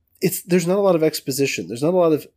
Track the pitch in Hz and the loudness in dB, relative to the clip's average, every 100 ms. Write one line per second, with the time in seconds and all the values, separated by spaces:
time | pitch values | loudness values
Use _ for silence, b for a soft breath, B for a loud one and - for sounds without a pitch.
0 | _ - 180 - - 180 170 196 196 170 | _ -4 -4 -4 -2 -2 0 0 2 2
1 | 156 - - 131 135 - 85 117 147 185 | 2 -2 -6 -2 -2 -4 -8 -4 0 2
2 | 165 147 - | 2 0 -4